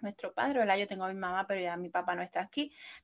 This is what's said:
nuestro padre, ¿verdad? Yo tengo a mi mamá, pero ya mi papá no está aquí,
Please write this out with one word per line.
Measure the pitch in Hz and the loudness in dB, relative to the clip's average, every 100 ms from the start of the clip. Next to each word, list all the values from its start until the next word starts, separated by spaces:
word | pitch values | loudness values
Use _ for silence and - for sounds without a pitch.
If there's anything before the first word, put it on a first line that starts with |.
nuestro | 202 202 185 | -8 -6 -6
padre, | - 247 269 | 0 2 4
¿verdad? | 214 196 | 6 4
Yo | 202 | 2
tengo | 190 | -2
a | 185 | -2
mi | 190 | -2
mamá, | 180 185 190 | 0 0 0
pero | 196 | 0
ya | 180 175 | 0 -2
mi | 175 | -2
papá | 180 175 | 0 0
no | 180 | -2
está | 180 175 | -2 -2
aquí, | 202 - 294 - - - | -2 -2 -4 -6 -18 -18